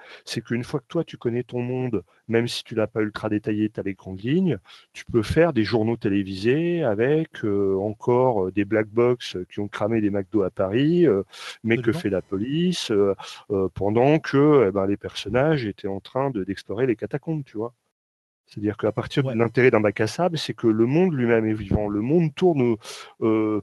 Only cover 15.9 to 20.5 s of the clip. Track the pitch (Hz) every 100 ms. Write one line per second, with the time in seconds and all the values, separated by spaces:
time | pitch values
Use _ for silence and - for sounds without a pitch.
15.9 | 98 - 131 139 113 92 95 - 104 131
16.9 | 104 107 147 - 156 135 104 120 - _
17.9 | _ _ _ _ _ _ - 104 107 107
18.9 | 120 - 147 135 113 117 127 127 110 104
19.9 | 101 107 - 180 160 -